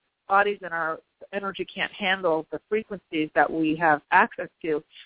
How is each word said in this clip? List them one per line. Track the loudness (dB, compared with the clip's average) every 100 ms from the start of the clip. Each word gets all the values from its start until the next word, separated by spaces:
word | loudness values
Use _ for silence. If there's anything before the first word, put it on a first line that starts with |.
| _ _ 0
bodies | 2 2 -2
and | -6
our | -6 -4 -6 _ _ -12
energy | -8 -8 -8 -10
can't | -6 -8
handle | -4 -2 0 0 0 -4
the | -10 -4
frequencies | -6 -4 -12 -6 -4 -2
that | 2 2
we | 2 -2 2
have | 2 2 4
access | 2 2 -2 -14 _
to, | -6 -6 -6 -20